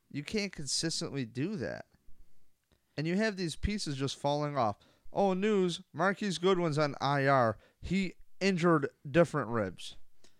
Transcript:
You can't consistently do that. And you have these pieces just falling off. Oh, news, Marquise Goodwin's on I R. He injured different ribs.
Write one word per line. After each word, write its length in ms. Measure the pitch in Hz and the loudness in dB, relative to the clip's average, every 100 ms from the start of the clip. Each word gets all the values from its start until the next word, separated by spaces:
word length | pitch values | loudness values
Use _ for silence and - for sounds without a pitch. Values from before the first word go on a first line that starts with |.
| _ | _
You 140 | 139 | -12
can't 280 | 147 220 196 | -6 -6 -6
consistently 720 | - 143 - 165 - 165 139 | -8 -6 -4 -2 -4 -6 -6
do 320 | 113 120 165 208 | -6 -4 -4 -4
that. 280 | 87 57 - _ - - - - - _ _ _ _ - | -6 -6 -12 _ -16 -16 -14 -18 -18 _ _ _ _ -6
And 100 | 160 | -2
you 100 | 185 | 0
have 200 | 220 190 | 0 0
these 180 | 170 | -4
pieces 420 | - - 208 160 135 | -2 -4 -2 -4 -2
just 220 | 135 - | -4 -2
falling 380 | 143 147 147 143 | -2 0 0 0
off. 200 | 110 - _ _ - | 0 -2 _ _ -6
Oh, 220 | - 196 | 0 0
news, 480 | 185 214 202 180 170 - | 2 2 2 2 -2 -10
Marquise 460 | 131 185 196 208 160 | -2 0 0 -2 0
Goodwin's 400 | 180 180 170 143 | 2 4 2 2
on 180 | 147 - | 0 0
I 260 | 135 143 135 | 0 2 4
R. 320 | 135 117 - _ _ | 6 4 2 _ _
He 340 | - 190 190 - - - | -2 0 0 -6 -18 -2
injured 480 | 190 180 170 156 139 - 143 | 0 4 4 4 2 -6 2
different 400 | 151 170 151 110 | 4 4 2 -2
ribs. 460 | 117 95 80 - - - - - | -2 -2 -4 -12 -12 -14 -16 -20